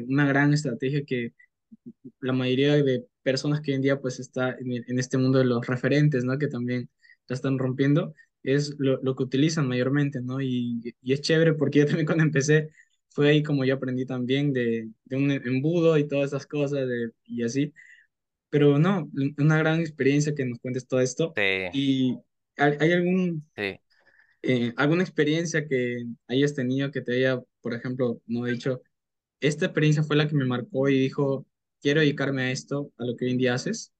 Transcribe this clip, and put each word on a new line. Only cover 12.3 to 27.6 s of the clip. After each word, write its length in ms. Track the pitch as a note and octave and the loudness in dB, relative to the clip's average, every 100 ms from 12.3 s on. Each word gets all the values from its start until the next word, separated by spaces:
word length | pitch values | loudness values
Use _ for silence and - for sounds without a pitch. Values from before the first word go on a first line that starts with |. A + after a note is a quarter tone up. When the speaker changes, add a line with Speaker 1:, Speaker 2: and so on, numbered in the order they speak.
| D3+ C3+ D#3 D#3 _ _ _ _ | 2 2 2 2 _ _ _ _
Speaker 1:
fue 200 | - D3 | 0 4
ahí 140 | D3+ | 4
como 220 | D3 C#3+ C3 | 2 0 0
yo 100 | C3+ | 0
aprendí 300 | B2+ B2+ C3 | -2 -4 -4
también 480 | B2+ B2 C#3 C#3+ | -4 -2 0 0
de, 360 | B2+ A#2 A2+ A2 - - | 0 0 -2 -6 -14 -8
de 100 | C3 | -2
un 140 | C#3 | 0
embudo 680 | C#3 B2 C3 D3 F3 E3 D#3 | 0 -2 -2 0 2 4 4
y 100 | D3 | 2
todas 200 | C#3+ C#3 | -2 -2
esas 180 | C#3 - | -4 -6
cosas 400 | D3 C#3+ C#3+ B2+ | -4 -2 -2 -2
de, 240 | A#2+ A#2 - - | -4 -6 -8 -12
y 180 | A#2+ | -6
así. 300 | A#2 C3 D3 - - - _ _ _ _ _ | -4 -2 -4 -6 -20 -20 _ _ _ _ _
Pero 300 | D3 D3 C#3+ | 4 6 6
no, 300 | F3 G3 D3 - C#3 D3 | 4 2 -2 -4 -4 2
una 180 | D3+ D#3 | 2 4
gran 220 | D#3 D#3+ | 2 0
experiencia 540 | D#3+ - C3 C#3+ D3 C#3 | -2 0 2 2 2 -2
que 100 | B2+ | -4
nos 140 | A#2 | -6
cuentes 280 | B2+ B2+ - | -6 -6 -2
todo 140 | C3 | 0
esto. 340 | B2+ - D#3+ C3 | 0 0 -4 0
Speaker 2:
Sí. 340 | G2 F#2+ F#2 | 0 0 -2
Speaker 1:
¿Y 460 | C3+ C#3 C3+ B2+ A#2 - _ _ - | -2 0 2 0 -2 -8 _ _ 0
hay, 200 | D3 D3 | 0 2
hay 140 | D#3 | 2
algún, 520 | F3 F3 F#3 F3+ D#3+ D3+ - | 2 2 0 0 -4 -10 -6
Speaker 2:
Sí. 240 | G2+ - _ _ _ _ _ _ | -6 -6 _ _ _ _ _ _
Speaker 1:
eh, 320 | - B2 A#2+ A#2+ | -2 0 0 0
alguna 260 | C#3+ F3 | 2 2
experiencia 640 | F#3 - D3 D#3 E3+ D#3+ D3+ | 0 0 0 0 -2 -4 -2
que 380 | C3 B2 A#2+ A#2+ A#2 - | -2 -2 -4 -8 -12 -4
hayas 260 | B2+ D3 D3 | 0 0 0
tenido 360 | B2 C3 C#3 | -4 -2 -4
que 100 | C#3 | -6
te 120 | B2 B2 | -4 0
haya, 260 | C3 B2+ - _ | 0 -2 -6 _